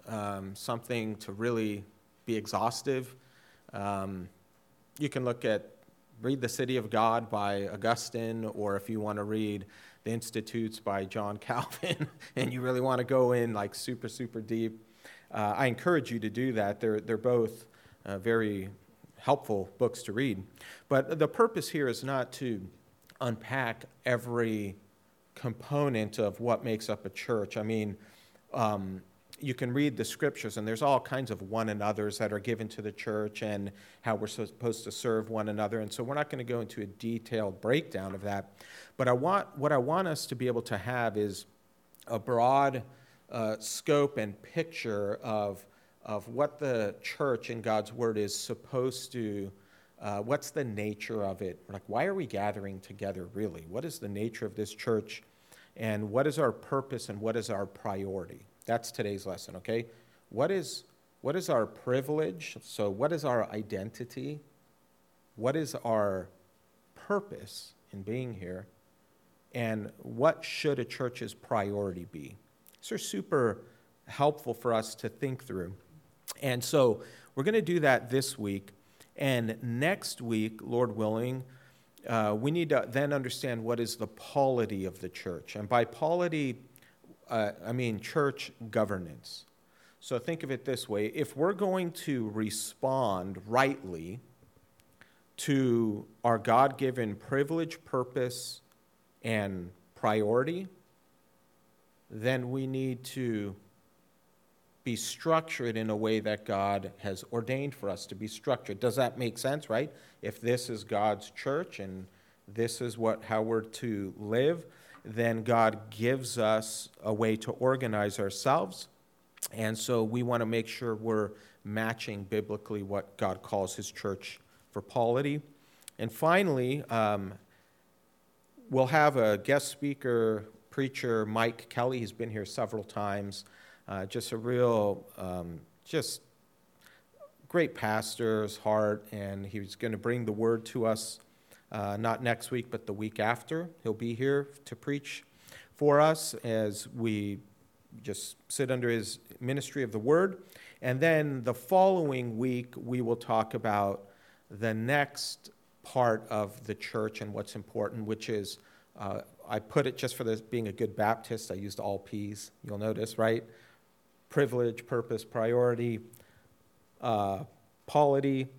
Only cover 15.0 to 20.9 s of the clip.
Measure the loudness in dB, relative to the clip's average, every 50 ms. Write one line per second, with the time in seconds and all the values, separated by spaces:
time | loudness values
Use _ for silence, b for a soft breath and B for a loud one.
15 | B B B B B B -4 0 0 0 2 2 2 2 2 2 2 2 2 2
16 | 2 0 -2 -2 -2 -2 -2 0 0 0 2 2 2 2 0 2 2 2 2 2
17 | 0 -2 -2 0 2 4 4 4 4 2 -2 -8 -18 B B B B B B B
18 | -10 -8 -8 -2 2 2 4 4 4 2 0 -2 -4 -6 -10 -14 -20 _ _ _
19 | -20 -20 _ -4 2 2 2 2 2 0 0 0 -2 -4 0 2 2 2 2 -2
20 | -6 -4 -2 0 0 0 0 -2 -6 -10 B B B B B B B 2